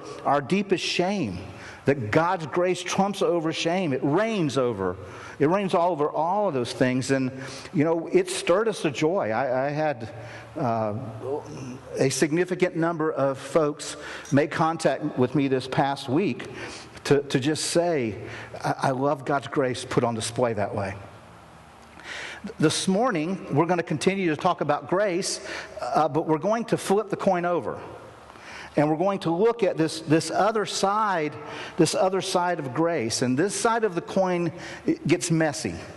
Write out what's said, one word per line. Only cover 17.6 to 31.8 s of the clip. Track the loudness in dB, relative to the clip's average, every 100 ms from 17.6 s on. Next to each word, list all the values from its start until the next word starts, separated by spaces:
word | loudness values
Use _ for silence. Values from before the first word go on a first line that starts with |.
| 0
say, | 0 2 0 -2 -4 -10 -14 -14 -8
"I, | -4 0
I | 0
love | 0 0 0
God's | 0 -2 0
grace | 0 0 0
put | -2 0
on | 0
display | -2 -4 0 0
that | 0 -2
way." | -2 -6 -8 -14 -20 -20 -20 -20 -20 -20 -20 -20 -18 -14 -12 -12 -12 -14 0
This | 2 2 2
morning, | 2 2 0 -2 -6 -2
we're | 0 2
gonna | 2
continue | 0 0 2 2 0
to | 2
talk | 0 0
about | 0 -2 0
grace, | 0 2 0 -4 -6 -8 -10 -12 -10
uh, | -2 2 2
but | 2 0
we're | 0
going | 2 -2 0
to | -2
flip | 2 0 2
the | 0
coin | 2 2
over. | 0 0 -2 -8 -12 -16 -18 -20 -20 -20 -18 -16 -4 0
And | 2
we're | 2
going | 2 0
to | 0
look | 4 4 4
at | 0 2
this, | 0 -2
this | 2 2 2
other | 2 2 2
side, | -2 0 2 2 2 0 -2 -6 -12 -12 -10
this | 2